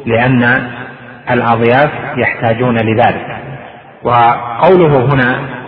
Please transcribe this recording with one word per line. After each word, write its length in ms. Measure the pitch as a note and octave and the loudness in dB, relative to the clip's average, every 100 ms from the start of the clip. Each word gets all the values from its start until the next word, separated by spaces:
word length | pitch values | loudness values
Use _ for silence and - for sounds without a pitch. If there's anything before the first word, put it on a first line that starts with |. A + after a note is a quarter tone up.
| A#2 | -2
لأن 640 | A2+ B2+ B2 A#2+ B2+ B2+ - - - - - - | 0 2 2 2 0 -4 -12 -16 -18 -20 -12 -4
الأضياف 600 | A#2+ A#2 A2+ A#2 B2+ D3 - C3 C3 | -2 0 2 2 2 2 -2 -8 -4
يحتاجون 600 | A2+ - A#2 A2+ B2 A2+ | -4 -2 -2 0 0 0
لذلك. 600 | A2 A2 A#2 - - - - - - - - - | 0 2 2 0 -8 -12 -14 -16 -18 -20 -20 -8
وقوله 1040 | B2 A#2+ A#2+ A#2 - A#2 F3 F#3 D#3+ C#3 A#2+ | 0 2 4 2 -4 0 4 4 4 2 2
هنا: 340 | C#3 B2 B2+ C#3+ - | 2 0 -2 -6 -12